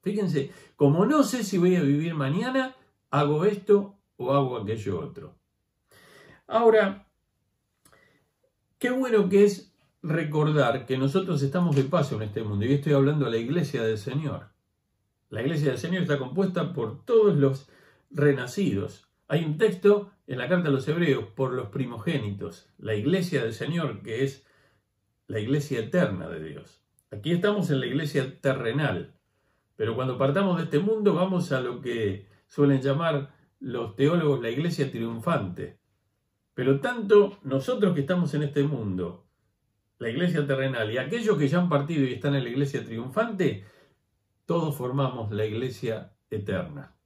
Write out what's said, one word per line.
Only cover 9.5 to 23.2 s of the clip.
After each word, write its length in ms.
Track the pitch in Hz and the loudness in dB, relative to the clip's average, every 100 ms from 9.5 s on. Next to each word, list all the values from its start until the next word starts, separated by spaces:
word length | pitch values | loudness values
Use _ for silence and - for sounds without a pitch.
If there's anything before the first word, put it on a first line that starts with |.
| 185 - _ _ _ | 4 -12 _ _ _
recordar 840 | 156 165 151 151 151 151 127 135 | -4 -2 0 2 2 4 2 0
que 120 | - 131 | -2 0
nosotros 440 | 135 185 190 147 | 2 0 0 -2
estamos 340 | 139 180 175 139 | 0 0 2 2
de 80 | |
paso 320 | 131 170 147 123 | 2 0 0 -4
en 60 | |
este 200 | 107 117 | -6 -6
mundo, 220 | 110 101 | -4 -2
y 80 | 117 | 0
estoy 180 | 143 151 | 0 2
hablando 340 | 139 135 151 | 4 4 2
a 40 | 123 | 0
la 80 | 117 | -2
iglesia 440 | 117 170 139 120 | -2 -2 -2 -2
del 160 | 110 107 | -2 -2
Señor. 520 | 117 135 151 90 - _ _ _ _ _ _ _ _ | -4 -4 -4 -8 -12 _ _ _ _ _ _ _ _
La 120 | 107 | -4
iglesia 280 | 135 156 147 | -2 0 0
del 80 | 120 | -2
Señor 240 | 170 185 | -4 -2
está 180 | 147 139 | -2 -2
compuesta 540 | 127 160 196 180 143 | -2 -2 -2 -2 -4
por 320 | 127 110 - | -4 -6 -8
todos 320 | - 226 208 151 | 2 4 6 4
los 320 | 139 135 - - _ _ _ | 2 0 -10 -20 _ _ _
renacidos. 1000 | 147 143 127 127 - 175 101 98 - _ _ - | 2 2 2 -4 -2 -2 -2 -4 -12 _ _ -4
Hay 160 | 147 | -2
un 120 | 156 151 | -2 2
texto 540 | 214 180 202 208 - _ - | 0 4 4 4 0 _ -10
en 100 | 127 | -8
la 120 | 127 | 0
carta 180 | 180 160 | 0 2
a 40 | |
los 160 | 135 151 | 0 0
Hebreos, 380 | 165 165 123 107 | 0 2 2 -2
por 200 | - 131 | -4 -2
los 160 | 123 107 | -2 -6
primogénitos, 1000 | 143 120 117 170 147 104 98 92 - _ _ | -6 -6 -4 -4 -4 -4 -8 -10 -12 _ _
la 160 | 113 | -6
iglesia 480 | 107 123 185 | -2 0 0